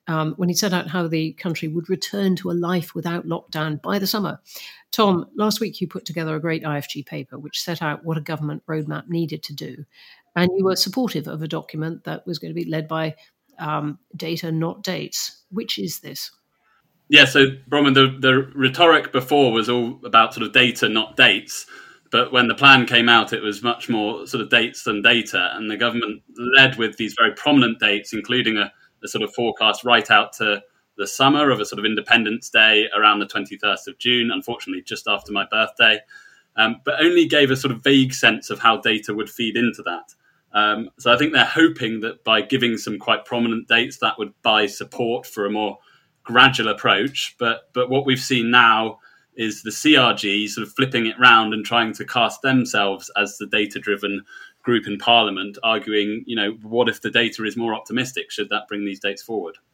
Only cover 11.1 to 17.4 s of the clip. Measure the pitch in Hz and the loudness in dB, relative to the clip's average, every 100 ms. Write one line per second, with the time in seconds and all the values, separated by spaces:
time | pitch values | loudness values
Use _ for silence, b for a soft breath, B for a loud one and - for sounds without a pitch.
11.1 | 160 151 156 160 160 - 156 160 170 - | -4 -8 -8 -8 -8 -10 -8 -8 -8 -10
12.1 | 156 - 165 165 160 165 160 156 160 160 | -12 -10 -10 -10 -8 -6 -6 -4 -4 -4
13.1 | 156 b _ _ - 156 151 147 147 _ | -8 b _ _ -12 -6 -4 -6 -8 _
14.1 | 160 160 165 170 160 165 208 202 170 - | -12 -6 -6 -4 -2 -4 -4 -8 -8 -8
15.1 | - - - _ 185 226 - 190 - 147 | -8 -10 -12 _ -10 -6 -6 -6 -10 -12
16.1 | 139 - - _ _ _ _ _ _ - | -14 -14 -16 _ _ _ _ _ _ 2
17.1 | 147 139 147 | 6 6 6